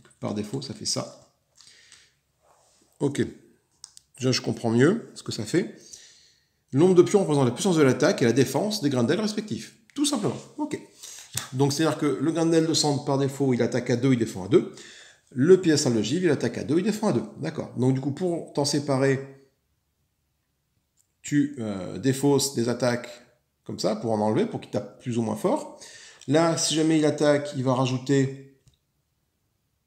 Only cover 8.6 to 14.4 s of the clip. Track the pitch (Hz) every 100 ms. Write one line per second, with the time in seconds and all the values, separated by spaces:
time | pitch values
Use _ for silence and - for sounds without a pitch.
8.6 | 208 208 143 127 117 185 214 214 - 98
9.6 | - _ _ - 294 262 160 - - -
10.6 | 294 - - - - - - - - 127
11.6 | 143 143 160 - 147 131 156 160 165 165
12.6 | 160 151 151 131 139 139 139 139 135 123
13.6 | 113 127 120 117 135 120 110 95